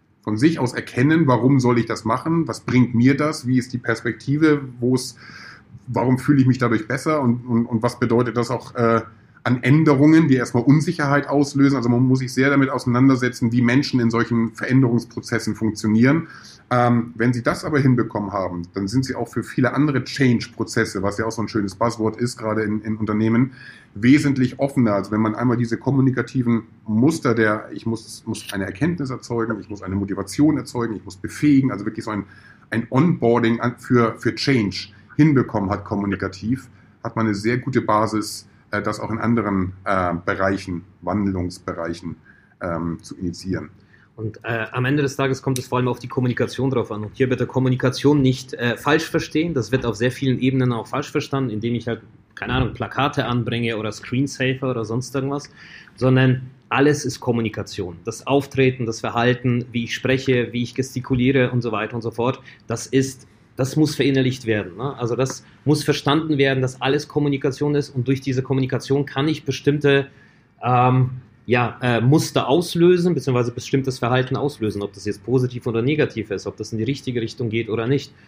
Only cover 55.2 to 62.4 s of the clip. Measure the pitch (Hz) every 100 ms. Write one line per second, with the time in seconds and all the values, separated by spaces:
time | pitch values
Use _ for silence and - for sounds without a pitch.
55.2 | 135 143 - - - - - - 127 127
56.2 | 131 127 - - _ 120 147 139 127 -
57.2 | - 117 113 110 95 - 90 85 113 -
58.2 | 123 139 135 135 131 127 113 113 113 117
59.2 | 120 123 127 123 127 120 117 - 127 131
60.2 | 135 123 117 123 120 - 127 123 - 131
61.2 | 127 135 123 123 117 107 107 120 110 110
62.2 | 123 127